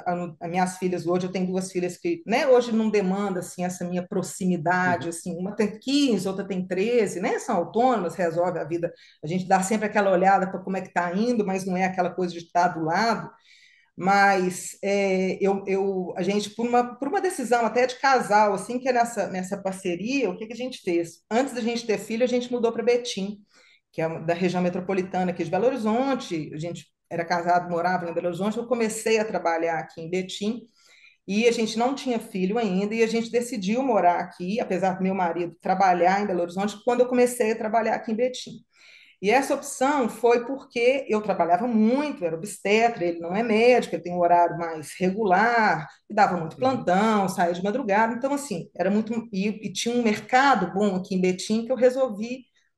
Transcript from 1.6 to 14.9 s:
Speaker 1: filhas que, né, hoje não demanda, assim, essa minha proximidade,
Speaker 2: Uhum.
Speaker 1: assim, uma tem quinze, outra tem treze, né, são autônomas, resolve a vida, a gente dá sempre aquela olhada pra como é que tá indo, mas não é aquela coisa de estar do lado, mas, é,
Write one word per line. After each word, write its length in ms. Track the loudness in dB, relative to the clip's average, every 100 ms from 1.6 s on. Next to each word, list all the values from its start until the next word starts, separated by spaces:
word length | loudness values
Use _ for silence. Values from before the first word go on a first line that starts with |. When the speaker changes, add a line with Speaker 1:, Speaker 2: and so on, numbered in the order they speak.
| -4
Speaker 1:
filhas 260 | -4 -4 -4
que, 240 | -4 -4 -2
né, 220 | 0 4
hoje 240 | 4 4
não 180 | 0 2
demanda, 500 | 2 0 0 -2 -4
assim, 260 | -6 -6 -6
essa 180 | -4
minha 240 | -6 -6 -4
proximidade, 960 | -4 -6 -2 0 0 2 2 2 0 -2
Speaker 2:
Uhum. 40 |
Speaker 1:
assim, 260 | -8 -8 -6
uma 180 | -4 -2
tem 220 | -2 -4
quinze, 480 | -2 2 2 2 -2
outra 200 | -4 -4
tem 180 | -6 -2
treze, 540 | -2 2 2 0 -2
né, 200 | -2 -2
são 180 | -2 -2
autônomas, 580 | 0 2 2 2 -2 -2
resolve 440 | -2 0 0 -2
a 40 |
vida, 300 | -4 -4 -4 -8 -20 _
a 40 | -4
gente 200 | -4 2
dá 160 | 0
sempre 240 | 2 -2 0
aquela 240 | 2 4
olhada 380 | 4 4 4 2
pra 100 | -4
como 160 | -6 -6
é 40 |
que 120 | -4
tá 180 | -4 -2
indo, 320 | 0 0 0 0
mas 200 | -2 -2
não 100 | 0
é 100 | 0
aquela 260 | 0 -2
coisa 180 | -2 -4
de 60 | -6
estar 300 | -4 0 2
do 160 | 0 -2
lado, 440 | 0 0 -2 -6 -16 _ _ _ _ _ -4
mas, 800 | 2 4 6 4 0 -2 -10 -6
é, 540 | -2